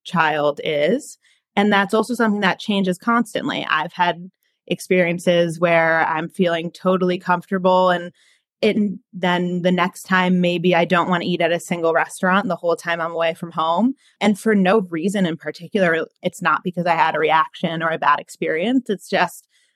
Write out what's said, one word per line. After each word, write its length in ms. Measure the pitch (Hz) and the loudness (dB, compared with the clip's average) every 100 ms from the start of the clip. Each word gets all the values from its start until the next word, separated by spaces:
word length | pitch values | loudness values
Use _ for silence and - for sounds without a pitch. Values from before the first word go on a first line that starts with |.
child 560 | - 170 156 151 147 147 | -4 -2 0 0 0 -2
is. 560 | - 147 151 262 - - _ _ _ 202 | -4 0 0 0 -4 -20 _ _ _ 0
And 160 | 208 | 2
that's 220 | 202 196 | 2 2
also 200 | 220 220 | 0 0
something 260 | 240 220 208 | 0 0 2
that 180 | 190 - | 0 -2
changes 380 | - 196 185 180 | -2 0 0 -2
constantly. 680 | - 233 226 - - 156 - | -2 0 -2 -4 -4 -6 -2
I've 240 | 156 170 | -2 -2
had 380 | - 175 165 185 _ _ _ - | -2 -2 -2 -12 _ _ _ -8
experiences 920 | 175 - 185 170 175 180 175 170 165 | -8 0 0 2 0 0 2 0 0
where 480 | 170 165 165 160 156 | 2 4 2 2 0
I'm 220 | 156 170 | -2 -6
feeling 420 | - 175 170 170 | -2 -2 0 -6
totally 480 | - 185 185 180 180 | -4 -2 0 0 -2
comfortable 720 | 185 175 - 190 185 185 185 | 0 -2 -2 -2 2 4 4
and 220 | 175 175 - _ _ _ _ | 2 -4 -16 _ _ _ _
it, 140 | 220 208 202 - _ | 0 0 -2 -4 _
then 500 | 180 180 180 180 180 | -4 -2 0 0 0
the 100 | 180 | 0
next 300 | 180 180 - | 2 0 -4
time, 380 | - 185 185 180 | -2 0 2 2
maybe 340 | 175 175 175 | 2 2 2
I 100 | 170 | 2
don't 240 | 170 180 170 | 4 2 2
wanna 160 | 175 | 0
eat 160 | 180 175 | -2 0
at 120 | 165 | 0
a 60 | 175 | 0
single 320 | - 170 165 | -2 -2 0
restaurant 520 | 165 160 - 185 196 190 | 0 -2 -2 0 2 0
the 100 | 170 | -2
whole 200 | 170 165 | -2 -2
time 240 | 175 170 | -4 -4
I'm 120 | 165 | -4
away 220 | 165 165 | -2 -4
from 180 | 165 170 | -4 -8
home. 420 | 165 160 170 254 277 _ _ | -4 0 2 2 0 _ _
And 180 | 208 196 | 0 2
for 160 | 226 | 2
no 260 | 208 180 220 | 2 4 2
reason 420 | 180 165 156 202 | 0 -4 -4 -2
in 120 | 175 160 | -2 -2
particular, 680 | 151 156 165 208 175 165 - _ | -8 -10 -6 0 2 0 -4 _
it's 200 | 180 - | -6 -2
not 200 | 170 151 | 0 0
because 240 | 185 175 175 | -2 -4 0
I 80 | |
had 200 | 165 160 | 2 2
a 40 | 151 | 2
reaction 640 | 151 160 156 - 165 165 | 2 2 0 -4 -6 -2
or 60 | 160 | -4
a 100 | 160 | 0
bad 220 | 143 143 | 0 0
experience. 680 | - - 160 160 208 262 - | -4 -8 -4 -2 0 -2 -2
It's 180 | 190 - | -6 -2
just 400 | 180 170 - _ _ _ | -2 -2 -4 _ _ _